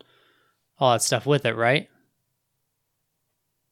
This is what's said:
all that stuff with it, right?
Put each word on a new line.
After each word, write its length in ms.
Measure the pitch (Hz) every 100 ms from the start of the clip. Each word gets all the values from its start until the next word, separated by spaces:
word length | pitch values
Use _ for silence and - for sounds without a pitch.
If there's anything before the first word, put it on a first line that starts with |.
| _ _ _ _ _ _ _ -
all 140 | 131
that 100 | 117
stuff 240 | - 123 135
with 200 | 143 120
it, 100 | 113
right? 340 | 117 143 196 _ _ _ _ _ _ _ _ _ _ _ _ _ _ _ _ _ _